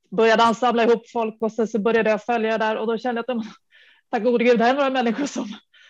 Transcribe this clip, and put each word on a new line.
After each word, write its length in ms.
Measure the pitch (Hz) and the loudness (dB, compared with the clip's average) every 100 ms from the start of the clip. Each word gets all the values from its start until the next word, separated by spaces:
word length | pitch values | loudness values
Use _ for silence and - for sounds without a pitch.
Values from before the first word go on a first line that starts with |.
| - | -8
började 320 | 190 226 220 | 2 4 4
han 120 | 233 214 | 4 2
samla 280 | 247 233 | 0 2
ihop 260 | 226 226 - | 2 2 -2
folk 280 | 240 220 220 | -6 -6 -4
och 120 | 226 | -6
sen 160 | 220 220 | -2 -4
så 120 | 220 | -2
började 300 | 214 226 220 | 0 0 0
jag 140 | 214 | -2
följa 340 | - 233 220 220 | -2 -2 -2 -2
där 180 | 220 220 | -2 -2
och 100 | 220 | -4
då 100 | 226 | -4
kände 220 | 247 233 | -4 -6
jag 180 | 233 240 | -6 -6
att 60 | |
de, 60 | 220 - _ _ _ _ - | -8 -14 _ _ _ _ -8
tack 140 | 240 | -2
gode 200 | 233 240 | 0 2
gud, 160 | 240 240 | 4 4
det 40 | |
här 80 | 233 | 2
är 60 | 277 | 2
några 120 | 269 | 0
människor 360 | 262 233 220 285 | 0 -2 -2 -6
som, 220 | - 208 196 _ _ | -6 -10 -12 _ _